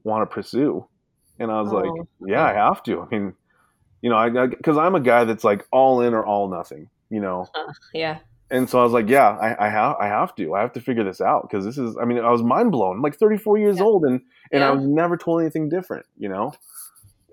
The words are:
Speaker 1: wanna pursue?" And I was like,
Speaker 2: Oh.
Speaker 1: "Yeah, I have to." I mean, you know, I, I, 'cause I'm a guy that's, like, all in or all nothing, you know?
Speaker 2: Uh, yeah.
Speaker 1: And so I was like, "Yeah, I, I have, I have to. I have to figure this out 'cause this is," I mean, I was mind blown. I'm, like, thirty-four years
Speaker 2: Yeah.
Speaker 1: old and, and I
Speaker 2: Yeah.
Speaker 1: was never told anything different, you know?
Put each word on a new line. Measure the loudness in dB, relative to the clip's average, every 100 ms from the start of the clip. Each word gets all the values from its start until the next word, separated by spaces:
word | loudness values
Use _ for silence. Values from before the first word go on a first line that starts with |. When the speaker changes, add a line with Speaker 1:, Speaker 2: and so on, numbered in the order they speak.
Speaker 1:
wanna | -6 -4 -4
pursue?" | -6 -6 -2 -2 -2 -8 _ _ _ _ _
And | -4
I | -4
was | -2
like, | -2 -2
Speaker 2:
Oh. | -6 -12 _ -4
Speaker 1:
"Yeah, | 0 2
I |
have | 2 0 0 -4
to." | -6
I | -4
mean, | -6 -6 -12 _ _ _ _ _ _
you | 0
know, | 2
I, | 2 2 -2
I, |
'cause | -2 0 2
I'm | 2 2
a |
guy | 4 4 4
that's, | 0 0
like, | 0 0
all | 4 4 4
in | 2 0
or | 0
all | -2 -2
nothing, | -6 -10 -16 -20 _ _
you | -6
know? | -4 -6 -8
Speaker 2:
Uh, | -10 -12 -16 _
yeah. | -8 -8 -8 -14 _ _
Speaker 1:
And | -4 0
so | 2
I |
was | 4
like, | 2 4
"Yeah, | 6 6 4
I, | -4 0 -2
I |
have, | 0 0 -2
I | -2
have | -2 -4 -4
to. | -4 -2
I |
have | -4
to | -6
figure | -4 -2 -4
this | -2
out | 0 0 -2
'cause | -6 -6
this | -6
is," | -8 -4
I | -2
mean, | 0
I | 2
was | 2
mind | 2 2 2
blown. | 2 0 0
I'm, |
like, | -4 2
thirty-four | 2 2 0 2
years | 2 2
Speaker 2:
Yeah. |
Speaker 1:
old | 2 4 2
and, | 0 -6 _ _
and | 0 2
I |
Speaker 2:
Yeah. |
Speaker 1:
was | 2
never | 0 0 0 -2
told | -2 -2
anything | -2 -2 -4
different, | -4 -6 -12 -14 _
you | -8
know? | -6 -6 -8 _ -20 -20 _ _ _ _